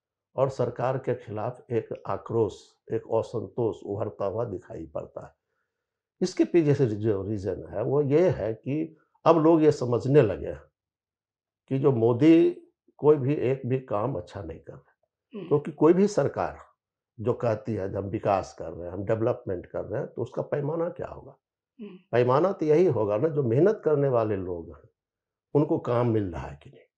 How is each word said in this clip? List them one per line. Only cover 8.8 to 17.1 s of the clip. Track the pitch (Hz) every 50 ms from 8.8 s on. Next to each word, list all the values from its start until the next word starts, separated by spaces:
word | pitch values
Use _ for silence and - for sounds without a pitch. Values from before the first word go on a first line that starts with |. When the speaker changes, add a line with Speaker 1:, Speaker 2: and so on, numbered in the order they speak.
| 160 156 - _ _ _ _ _ _
Speaker 1:
अब | 151 170 165
लोग | 151 160 170 160
ये | 156 151
समझने | 147 - 131 120 120 110 - 127 139 151
लगे | 123 101 87 85 85
हैं | 87 82 73 - _ _ _ _ _ _ _ _ _ _ _ _ _ _ _ _ _ _ _ _ _
कि | 135 135
जो | 139 143
मोदी | 127 113 113 120 123 113 147 160 165 165 175 175 - - - _ _ _ _ _ _
कोई | _ 135 147 156
भी, | 143 127 131 151
एक | - 104 123 135 135 -
भी | 117 127 131
काम | 131 - 113 101 110 131 139
अच्छा | 87 - - - 98
नहीं | - - 78 -
कर | - -
रहे। | - 143 _ _ _ _ _ _ _ _ _ _ - 208
Speaker 2:
हम्म। | 175 160
Speaker 1:
क्योंकि | 147 147 147 175
कोई | 147 - 151 160
भी | 185 180 202
सरकार | 202 - 160 139 113 - 104 87 78 - - - _ _ _ _ _ _ _ _ _